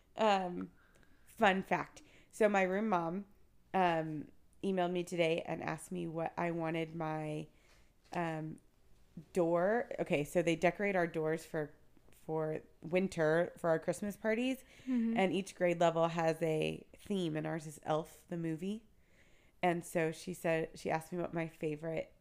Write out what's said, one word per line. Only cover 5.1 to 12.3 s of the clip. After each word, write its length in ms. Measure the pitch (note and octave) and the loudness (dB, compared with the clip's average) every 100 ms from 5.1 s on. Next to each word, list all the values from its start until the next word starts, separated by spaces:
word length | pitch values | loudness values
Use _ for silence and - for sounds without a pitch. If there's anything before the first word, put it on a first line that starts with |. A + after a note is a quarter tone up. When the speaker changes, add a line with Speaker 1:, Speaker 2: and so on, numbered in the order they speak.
| E3+ E3 E3+ - | 2 2 2 -2
Speaker 1:
and 160 | E3 | -6
asked 280 | D#3 D#3 - | -6 -8 -8
me 160 | F3+ E3 | -8 -6
what 260 | D#3+ D#3+ - | -4 -4 -2
I 140 | E3+ | -2
wanted 440 | E3+ D#3+ E3 D#3+ E3 | -2 -2 -2 -4 -4
my, 520 | D#3 D#3 D3+ D#3 D#3 - - - - _ - | -4 -4 -6 -8 -10 -16 -20 -20 -20 _ -10
um, 440 | F3 E3 D#3+ D#3 - - _ - - - - - | -6 -4 -4 -8 -12 -18 _ -20 -20 -20 -20 -4
door. 560 | F#3+ E3+ E3+ F#3 A#3+ - - | 0 4 4 4 2 0 -4
Okay, 240 | F3 D3+ | 0 0
so 180 | D3 F3+ | 2 2
they 140 | E3 E3 | 2 4
decorate 400 | F3 E3+ G3+ F#3 | 2 2 0 2
our 120 | E3 | 0
doors 360 | D#3+ D#3 D#3+ - | 0 0 -2 -4
for, 260 | D#3+ D3 - - - - - | -6 -6 -10 -20 -20 -20 -16
for 340 | - | -6